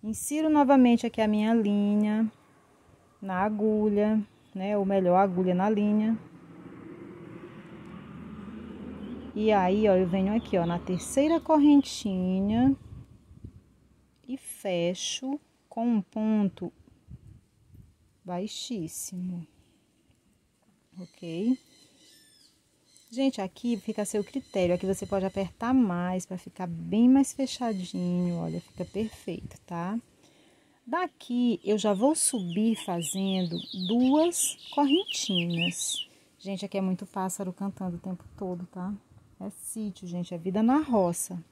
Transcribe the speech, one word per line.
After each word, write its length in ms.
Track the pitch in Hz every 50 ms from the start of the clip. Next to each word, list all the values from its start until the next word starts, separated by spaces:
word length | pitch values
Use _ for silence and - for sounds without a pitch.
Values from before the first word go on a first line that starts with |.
| -
Insiro 440 | 214 220 - - - 285 302 311 311
novamente 560 | 311 294 285 254 277 262 254 240 240 233 -
aqui 160 | 233 - - 220
a 40 |
minha 280 | 214 214 214 214 220 233
linha 760 | 233 220 202 202 208 202 202 208 208 214 208 214 220 226 214 - _ _ _ _ _ _ _ _ _ _ _ - _ _ _ _ _ -
na 140 | 196 185
agulha, 880 | 180 190 214 214 208 208 220 214 214 214 214 202 202 208 214 220 220 208 - _ _ _ _ _
né? 220 | 190 185 202 208
Ou 80 | 208 196
melhor, 320 | 190 196 196 190 180 175
a 60 | 185 196
agulha 320 | 202 180 175 185 180 180
na 160 | 180 185 214
linha. 480 | 220 202 208 208 208 214 214 220 226 220 - - - - - - - - - - - - - - - - - - - - - - - - - - - - - - - - - - - - - - - - - - - - 202 - - 214 240 - - - - - - - 202 214 - - - - -
E 160 | - 214 220
aí, 380 | 214 202 185 180 190 208 214 208
ó, 60 | 190
eu 120 | 185 190
venho 300 | 175 175 196 190 196 214
aqui, 220 | 233 226 - - 185
ó, 80 | 170
na 120 | 170 170 175
terceira 600 | - - 185 170 - - - 269 277 311 330 320
correntinha 1400 | 320 - 320 311 285 302 294 285 277 - - - - 208 190 185 180 180 185 190 196 202 214 233 254 269 269 - - - - - - - - - _ _ - - - - - - _ _ _ _ _ _ _ _ _ _ _ _ _ -
e 80 | 247
fecho 1040 | 269 - - - - - 202 185 175 170 175 185 - - - - - - 262 277 294 _ _ _ _ _ _
com 160 | - 233 226
um 160 | 240 240 214 190
ponto 680 | _ _ 220 214 220 220 214 208 190 - - 180 170 _ _ - _ _ _ _ _ - - - - - - _ _ _ _ _ _ - - - - _ _ _ _ _ _ _
baixíssimo, 1200 | 180 180 175 190 214 - - - - 247 208 165 175 - - - - - 180 180 185 180 175 165 - _ _ _ _ _ _ _ _ _ _ _ _ _ _ _ _ _ _ _ _ _ _ _ _ _ _ _ _ _ 180
ok? 580 | 180 - _ _ - 170 165 170 202 233 262 254 _ _ _ _ - _ _ _ _ - - _ _ _ _ _ _ _ _ _ _ _ _ _ _ _ _ - _ _
Gente, 300 | 226 240 269 269 254 -
aqui 360 | 196 185 _ - - 240 240
fica 260 | 202 - - 214 - 208
a 20 |
seu 200 | 196 - 214 202
critério, 500 | - - 269 - _ - 202 180 175 180
aqui 100 | 175 -
você 220 | 190 190 185 -
pode 180 | 185 202 196 185
apertar 480 | 190 - 196 196 175 - _ - 233 262
mais 540 | 269 247 196 180 175 175 180 185 185 180
pra 100 | _ 185
ficar 300 | 180 - - _ - 185
bem 420 | 175 170 165 165 170 180 214 233 247
mais 240 | 262 277 277 - -
fechadinho, 1040 | - 269 254 - - 254 233 220 190 180 175 - 185 180 180 175 180 180 175 175 170
olha, 220 | 165 165 160 175
fica 240 | - - _ - 180
perfeito, 720 | 175 - 190 220 214 - - - - 170 - - - - - _
tá? 320 | - 180 170 170 180 208 233 - _ _ _ _ _ _ _ _ _ _ _ _ _ _ _ _
Daqui, 760 | - 240 339 370 - _ _ - - 240 247 247 240 220 - -
eu 160 | 196 208 214
já 160 | 185 214 202
vou 220 | 190 220 277 311
subir 580 | 302 - - - 233 185 175 170 190 214 226 226
fazendo 840 | - - - 180 170 165 151 - 190 190 196 190 185 180 170 165 175 - - - 190 185
duas 720 | 180 220 240 254 254 269 302 320 349 339 - - - - - - - -
correntinhas. 1300 | - 294 277 277 349 403 - - - - - 196 175 170 175 170 165 170 175 175 - - - - - - - - _ _ _ _ _
Gente, 240 | - 190 196 180 -
aqui 120 | 190 -
é 40 | 196
muito 260 | 190 190 185 175 202
pássaro 460 | - - 202 185 185 - - 202 180 180
cantando 460 | - 196 196 185 - 190 185 175 175
o 20 |
tempo 240 | - 190 185 170 - - -
todo, 300 | - 202 185 180 175 180
tá? 260 | 175 - 190 180 190 208 196 _ _ - - _ _ _ _
É 80 | 190 202 - - -
sítio, 460 | - - 226 214 208 185 - - 175
gente, 260 | 170 180 175 - 185
é 40 | 170
vida 220 | 165 190 180 214
na 180 | 214 233 254 294
roça. 600 | 311 294 240 214 185 175 170 - - - 180 175 165 _